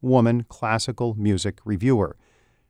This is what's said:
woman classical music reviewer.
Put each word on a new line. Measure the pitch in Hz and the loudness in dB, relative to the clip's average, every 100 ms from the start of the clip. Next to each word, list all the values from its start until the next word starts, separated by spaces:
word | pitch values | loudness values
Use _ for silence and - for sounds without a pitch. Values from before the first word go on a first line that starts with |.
woman | 127 127 117 120 117 | 2 4 4 2 -4
classical | - 110 110 - 117 120 | -8 -4 -2 -4 -4 -4
music | 107 104 95 101 - | -2 0 0 -2 -8
reviewer. | - 98 117 123 87 - _ _ _ _ _ | -6 -2 2 2 0 -4 _ _ _ _ _